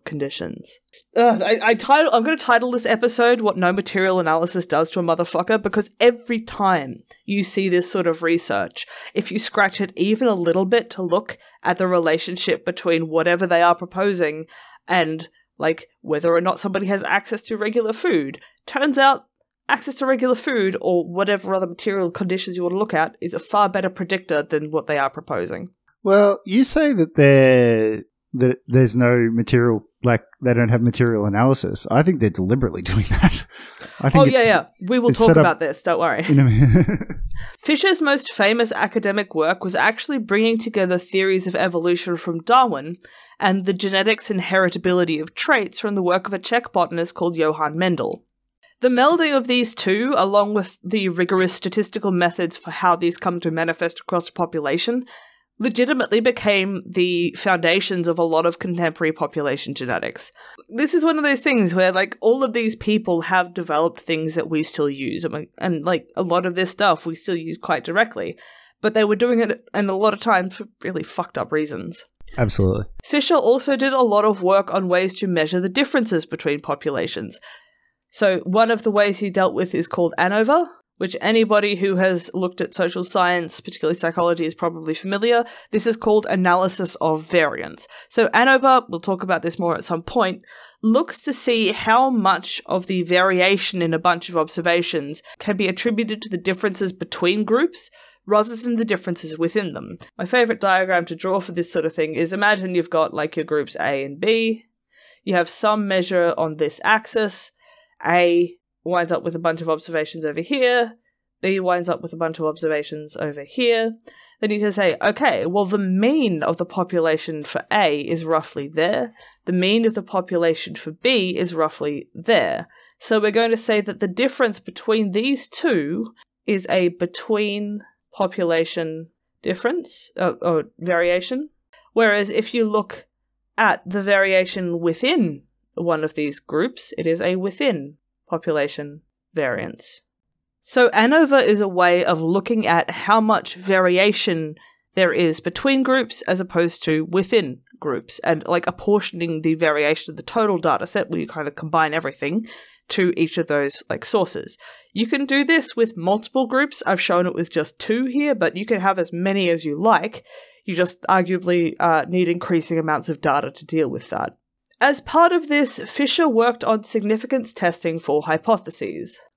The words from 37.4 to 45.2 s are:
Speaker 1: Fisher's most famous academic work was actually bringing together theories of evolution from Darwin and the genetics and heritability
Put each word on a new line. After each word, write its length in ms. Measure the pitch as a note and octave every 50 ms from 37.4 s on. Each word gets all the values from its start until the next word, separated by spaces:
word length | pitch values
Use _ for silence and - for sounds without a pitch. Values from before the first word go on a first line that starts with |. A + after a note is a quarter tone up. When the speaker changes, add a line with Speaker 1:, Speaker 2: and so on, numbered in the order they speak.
| - - - _ -
Speaker 1:
Fisher's 380 | - D#4 C4+ - G4 F#4 F#4 D#4+
most 300 | C#4+ C#4 C#4 C4+ - -
famous 400 | - G3+ G3+ A3+ A#3 A#3 A3+ -
academic 600 | - A3+ G3+ - A3+ G#3 G3+ G3 G#3 G3+ - -
work 300 | D#3 D#3 D#3+ F3+ F3+ -
was 100 | F#3 -
actually 440 | - C3 G#3 A3+ A3 - - C#4+ C4
bringing 400 | A3 A3+ D4 - A3 A3+ A3+ A3+
together 400 | A3+ A3+ A3 G#3 F#3+ F3+ F3+ F3+
theories 480 | F3+ - - F#3+ F#3+ F#3+ F#3+ F#3+ F#3
of 100 | F#3 F3+
evolution 600 | - F3+ F#3+ E3+ E3+ E3 F3+ F3 F3 - F#3 F3
from 260 | E3 - F3 E3 E3 E3
Darwin 560 | - A#3 B3+ B3+ A#3 F3 C#3 C#3 D#3 F3 - _ - - - - _ - _
and 240 | - G3 F#3+ G3 F3+
the 80 | G3 F#3+
genetics 580 | F#3 G3+ G3 G3 F#3+ G3 G#3+ A3+ A3+ - -
and 100 | G#3+ F#3
heritability 800 | F3+ - F#3+ F#3+ F#3+ F3 - - E3+ F#3 F3+ F3+ F3 E3 D#3+ D3